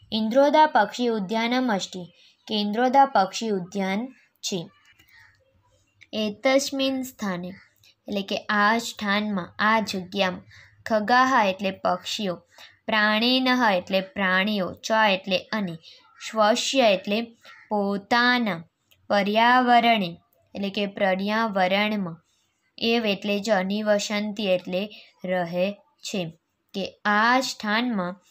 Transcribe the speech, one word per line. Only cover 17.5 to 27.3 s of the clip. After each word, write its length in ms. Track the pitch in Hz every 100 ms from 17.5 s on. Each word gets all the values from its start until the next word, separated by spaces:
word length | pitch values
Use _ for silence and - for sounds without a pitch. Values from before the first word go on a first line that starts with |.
| - -
પોતાના, 920 | 208 202 202 202 240 240 247 226 165 - _ _ _ -
પર્યાવરણે 1120 | 202 196 214 240 254 247 240 233 226 175 170 _ _ _ -
એટલે 140 | 196
કે 180 | 196 202
પર્યાવરણમાં, 1300 | 196 196 185 202 220 226 196 185 196 214 214 180 165 _ _ _ _ _ -
એવ 280 | 226 233 220
એટલે 340 | 196 208 202
જ, 120 | 208
અનિવસંતિ 920 | 202 185 208 214 208 208 208 214 208
એટલે 460 | 202 180 185 180 202 - - _ 180
રહે 460 | 185 170 180 190 202 _ _
છે, 360 | - 208 165 - _ _ _
કે 280 | 202 180 - 208
આ 340 | 208 226